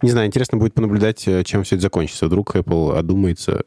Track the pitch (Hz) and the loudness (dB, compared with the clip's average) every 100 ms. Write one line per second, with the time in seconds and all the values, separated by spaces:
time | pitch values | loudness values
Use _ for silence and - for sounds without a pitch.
0 | 123 120 104 127 120 110 110 - 110 104 | 0 2 2 0 -2 0 0 0 0 2
1 | 110 107 - 92 90 101 90 95 92 92 | 0 0 0 0 0 -2 0 0 0 0
2 | 78 - 82 90 104 92 - 82 76 80 | -4 -2 0 0 0 -2 0 0 0 0
3 | 85 95 92 85 - - | 0 0 0 -2 -4 -4